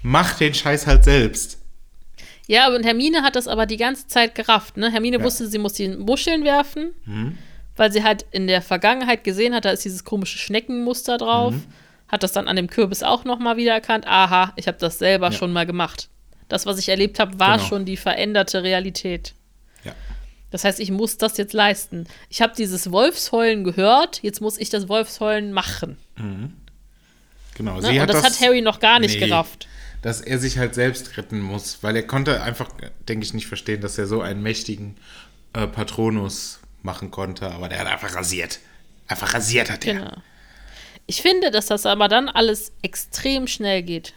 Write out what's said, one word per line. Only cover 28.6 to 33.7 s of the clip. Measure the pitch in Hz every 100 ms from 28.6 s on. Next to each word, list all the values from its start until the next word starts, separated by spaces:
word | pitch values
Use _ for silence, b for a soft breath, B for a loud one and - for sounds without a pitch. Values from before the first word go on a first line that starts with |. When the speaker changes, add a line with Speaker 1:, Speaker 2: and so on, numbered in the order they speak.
Speaker 2:
noch | 220 214
gar | 220 240
nicht | 220 202
Speaker 1:
Nee. | 202
Speaker 2:
gerafft. | 170 165 - - B B B
Speaker 1:
Dass | 113 113
er | - 127
sich | 131 127
halt | 120
selbst | 117 123 123 - -
retten | 101 107
muss, | 98 101 - -
weil | 107 113
er | 110
konnte | 135 143 123
einfach, | - 117 127 - - - -
denke | 110 107
ich, |
nicht | 110 -
verstehen, | 101 -